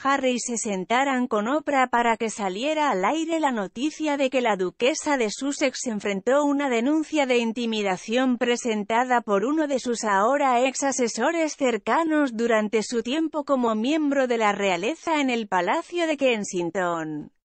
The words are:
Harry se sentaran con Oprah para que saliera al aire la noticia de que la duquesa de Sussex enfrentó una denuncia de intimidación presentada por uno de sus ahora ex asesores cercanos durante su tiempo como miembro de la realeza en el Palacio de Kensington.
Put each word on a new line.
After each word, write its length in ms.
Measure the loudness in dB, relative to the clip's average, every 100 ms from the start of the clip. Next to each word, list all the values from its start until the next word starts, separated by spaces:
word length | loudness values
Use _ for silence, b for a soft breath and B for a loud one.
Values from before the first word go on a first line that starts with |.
Harry 360 | 0 0 0 0
se 180 | -2 -6
sentaran 720 | -4 -4 0 0 2 0 0
con 200 | 0 0
Oprah 420 | -2 0 0 2
para 280 | 2 2 0
que 140 | -2
saliera 600 | -4 -4 -2 -2 0 0
al 140 | 0
aire 360 | 0 0 -2 0
la 120 | 0
noticia 640 | -2 -4 -4 -6 -4 -2 0
de 140 | 0
que 100 | 0
la 160 | 0 0
duquesa 640 | -2 0 0 0 0 0
de 100 | 0
Sussex 560 | -2 -4 -2 -2 -2 -6
enfrentó 600 | -4 -4 -2 0 2 2
una 240 | 0 0
denuncia 560 | 0 2 0 0 0 2
de 100 | 2
intimidación 1000 | 0 -2 -2 -2 0 -2 -2 0 2 2
presentada 840 | 0 0 0 -2 0 0 2 2
por 240 | 2 0
uno 220 | 2 0 0
de 140 | 0
sus 220 | -2 -2
ahora 640 | 2 4 4 4 4 4 2
ex 160 | 0
asesores 760 | -2 0 -2 0 0 0 -2 0
cercanos 840 | 0 0 0 0 2 2 0 0
durante 440 | 2 2 2 0
su 200 | -2 -4
tiempo 420 | -2 -2 -2 -2
como 300 | -2 0 2
miembro 520 | 0 0 0 2 2 0
de 120 | 2
la 140 | 2
realeza 680 | 2 0 0 -2 -4 -2 0
en 80 | 0
el 200 | 0 0
Palacio 580 | 0 0 -2 -2 -2 -2
de 100 | 0
Kensington. 1160 | 0 0 -2 -4 -4 -2 -2 -2 -4 -8 -10 _